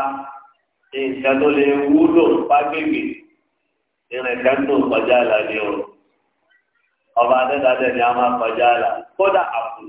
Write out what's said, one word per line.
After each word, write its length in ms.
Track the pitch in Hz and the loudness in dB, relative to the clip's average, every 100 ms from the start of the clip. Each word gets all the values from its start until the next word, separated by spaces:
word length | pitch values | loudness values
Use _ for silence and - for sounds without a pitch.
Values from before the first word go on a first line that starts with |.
| 135 135 135 - _ _ _ _ _ | -4 -8 -14 -18 _ _ _ _ _
nǹkan 420 | 135 135 131 135 135 | -8 -6 -2 0 2
tó 120 | 147 | 2
lè 160 | 143 143 143 | 2 2 0
wúlò 420 | 143 151 165 165 151 - | 2 4 4 4 4 2
fágbègbè, 600 | 147 143 147 160 156 - - - _ _ _ _ _ _ _ _ _ | 2 0 0 -4 -4 -4 -6 -10 _ _ _ _ _ _ _ _ _
ìrìn 260 | 123 127 120 | -10 -8 -2
kan 180 | 127 143 | 0 0
tó 140 | 139 135 | 0 0
kọjá 360 | 127 113 117 123 | 2 0 2 2
àlà 200 | 113 107 | 2 0
ni 140 | 107 107 | -2 -6
o. 120 | 104 98 - _ _ _ _ _ _ _ _ _ _ _ _ - | -6 -6 -10 _ _ _ _ _ _ _ _ _ _ _ _ 0
Ọba 180 | 123 127 | 2 2
Adẹ́dàdẹ́ 560 | 131 143 131 127 127 | 2 0 0 0 -2
ni 80 | 120 | 0
a 100 | 120 | 0
máa 200 | 120 123 | 0 0
kọjá 320 | 123 113 113 120 | 0 -4 0 2
àlà, 220 | 120 - - - | 2 0 -4 -10
kódà 300 | - 196 190 | -2 0 2
àbùkù 400 | 170 117 113 - | 0 -6 -8 -12